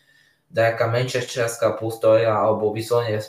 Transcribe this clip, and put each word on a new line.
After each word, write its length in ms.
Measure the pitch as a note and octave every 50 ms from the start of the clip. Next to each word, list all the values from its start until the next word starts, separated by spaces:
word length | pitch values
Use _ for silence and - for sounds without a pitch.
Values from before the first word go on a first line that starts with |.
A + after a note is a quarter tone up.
| _ _ _ _ _ _ _ _ _
nejaká 400 | _ - A2+ A2+ A2+ A2+ - A#2
Manchesterska 880 | A2 A#2 B2 B2+ B2+ - B2 A#2+ - - C3 A2+ A#2 - - A2+ G#2+ -
plus 240 | - A2+ A2 A2+
Torreira, 400 | - A2+ A2 A2 A2+ A2+ A2 G#2+
alebo 320 | G2+ G2+ A2 A2 G#2 G#2+ G#2+
vyslovene 460 | - A2+ A2 - A#2+ A#2 A#2 A2 G#2+ G#2+ -